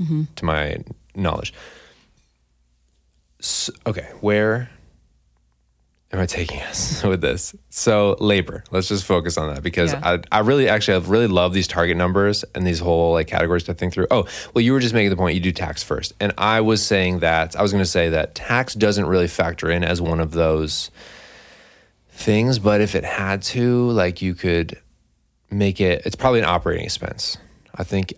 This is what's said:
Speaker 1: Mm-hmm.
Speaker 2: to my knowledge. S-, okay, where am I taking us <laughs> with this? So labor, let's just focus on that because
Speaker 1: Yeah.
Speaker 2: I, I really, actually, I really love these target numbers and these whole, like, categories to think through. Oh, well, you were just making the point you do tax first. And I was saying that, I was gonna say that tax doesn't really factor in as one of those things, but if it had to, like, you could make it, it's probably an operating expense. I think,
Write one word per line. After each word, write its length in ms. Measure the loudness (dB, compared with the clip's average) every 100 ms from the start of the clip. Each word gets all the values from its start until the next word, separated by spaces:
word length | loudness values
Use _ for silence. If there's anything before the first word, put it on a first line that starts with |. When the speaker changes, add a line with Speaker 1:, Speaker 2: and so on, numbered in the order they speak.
Speaker 1:
Mm-hmm. 220 | -2 -2 -4 -4
Speaker 2:
to 80 |
my 320 | -2 -2 -2 -6 -10 -18 _ -4
knowledge. 360 | -2 -2 -8 -14 -20 -20 -20 _ _ _ _ _ _ _ _ _ _ _ _ _ _ _
S-, 300 | -8 -6 -6 -6 -6
okay, 220 | -6 -8 -4
where 500 | 0 2 2 0 -4 -14 -20 _ _ _ _ _ _ _ _ _ _ _ _
am 80 | -4
I 60 | -2
taking 340 | -2 -6 -8
us 400 | -8 -6 -6 0
<laughs> 20 |
with 160 | 2 2
this? 340 | 0 -2 -6 -12 _
So 460 | -2 2 4 4 2
labor, 440 | 2 2 0 -8 -4
let's 180 | -4 -2
just 160 | -4
focus 320 | 0 0 0 -2
on 140 | -4
that 80 | -4
because 300 | -4 0 0
Speaker 1:
Yeah. 260 | 0 0 -2 0
Speaker 2:
I, 80 | 0
I 20 |
really, 280 | 4 4 4
actually, 360 | 2 2 0
I 40 | 2
really 180 | 2 4
love 260 | 4 2
these 140 | 0 -2
target 280 | 0 0 2
numbers 480 | 2 2 2 0 -6
and 120 | -4 -2
these 120 | 0
whole, 320 | 0 2 4
like, 140 | 2 0
categories 380 | -2 0 0
to 100 | -2
think 180 | -4 -4
through. 120 | -2 0
Oh, 160 | 0 0 -8 -4
well, 80 | 0
you 100 | 2
were 80 | 2
just 140 | 2
making 160 | 2 2
the 60 | 2
point 180 | 0
you 60 | 0
do 120 | -2
tax 300 | -2 -6 -8
first. 300 | -6 -6 -6 -4
And 120 | -4 0
I 220 | 0 2
was 240 | 2 0
saying 360 | 2 0 2 2
that, 360 | 2 2 0 0
I 60 |
was 100 | 0
gonna 120 | 2
say 260 | 0 2 2
that 240 | 0 -2
tax 400 | -6 -2 -2 -2
doesn't 320 | 0 2 2 2
really 220 | 2 2
factor 420 | 0 -2 -2 -2
in 120 | 0
as 160 | 0 0
one 200 | 0 -2
of 100 | -2
those 580 | 0 2 2 -2 -6 -10 -14 -20 -20 -20 -20 -20 -20 -20 _ _ _ _
things, 460 | -6 0 2 2 2
but 220 | 2 4
if 140 | 2
it 100 | 0
had 380 | -4 -4 -2 -4
to, 480 | -4 -2 2 2 2
like, 300 | 2 0 0
you 120 | -4
could 440 | -2 0 0 0 -8 _ _ _ _ _ _ _
make 300 | -2 0 2
it, 220 | 0 0
it's 120 | -4 -2
probably 240 | 2 2
an 60 | 2
operating 380 | 0 0 -4
expense. 520 | -6 -8 -8 -8 -10 -10 -16 _ _
I 100 | -12
think, 280 | -4 -2 -4